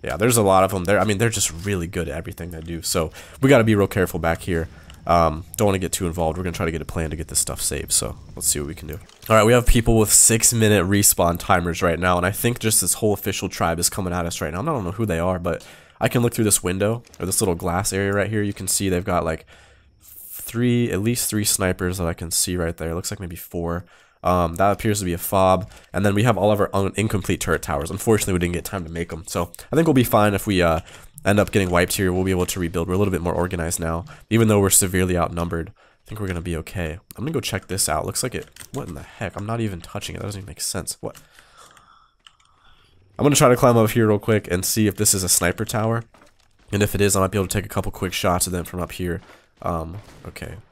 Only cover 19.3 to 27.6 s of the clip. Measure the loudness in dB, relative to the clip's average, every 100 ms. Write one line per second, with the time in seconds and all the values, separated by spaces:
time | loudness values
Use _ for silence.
19.3 | -4 -10 -20 -20 _ _ _ -20 -20 -18
20.3 | -14 -8 0 2 2 2 0 0 0 -2
21.3 | -2 0 0 0 0 -2 -2 -4 -4 -4
22.3 | -2 -2 -2 -2 -4 -6 -6 -8 -10 -12
23.3 | -12 -10 -6 -4 -4 -8 -20 _ _ 0
24.3 | 2 0 2 2 2 0 -2 -2 -4 -2
25.3 | 2 4 4 0 -14 -10 -2 0 2 2
26.3 | 2 2 2 2 0 -2 -2 -2 -2 -2
27.3 | -4 0 -2